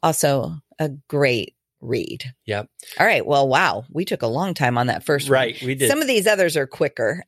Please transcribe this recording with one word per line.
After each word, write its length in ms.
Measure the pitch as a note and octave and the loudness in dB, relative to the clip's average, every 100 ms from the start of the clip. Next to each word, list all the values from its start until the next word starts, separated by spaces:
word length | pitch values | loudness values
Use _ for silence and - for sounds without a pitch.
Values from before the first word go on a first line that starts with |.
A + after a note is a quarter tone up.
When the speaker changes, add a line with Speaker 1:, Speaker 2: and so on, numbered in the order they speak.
Speaker 1:
also 540 | E3 D#3 D3 C#3 C#3 D#3+ _ - | 0 2 2 2 -2 -8 _ -6
a 100 | D#3 C#3 - | -6 -6 -6
great 480 | D3 C#3 A#2+ - _ _ _ | 0 2 0 -4 _ _ _
read. 440 | B2+ A#2 - - B2+ - - | -6 -4 -4 -10 -14 -14 -8
Speaker 2:
Yep. 220 | G#2 G#2+ _ - - | -8 -8 _ -10 0
Speaker 1:
All 60 | G3 | 2
right. 200 | E3 - | 2 2
Well, 220 | C#3+ C#3 | 2 4
wow. 380 | C3 F3+ G2+ B2 | 4 2 -2 -6
We 140 | D3+ F#3+ | -8 -4
took 180 | - | -2
a 40 | A#2 | -2
long 260 | B2+ G3 E3+ | -2 -2 0
time 220 | B2+ A#2+ | 0 2
on 100 | B2 | 0
that 160 | F#2 - | -2 0
first 220 | C#3+ C#3 | 0 2
one. 40 | |
Speaker 2:
Right, 280 | C3 B2 A#2 | 2 2 -4
we 140 | B2+ C3+ | -6 -2
did. 140 | C3+ | 0
Speaker 1:
Some 120 | C#4+ | 0
of 60 | C#4 | 2
these 180 | A#3 G3 | 2 2
others 300 | G#3 F3 D#3 | 2 2 0
are 80 | C3+ | -2
quicker. 560 | - D3+ - A2+ E3+ | -2 -2 0 -2 -2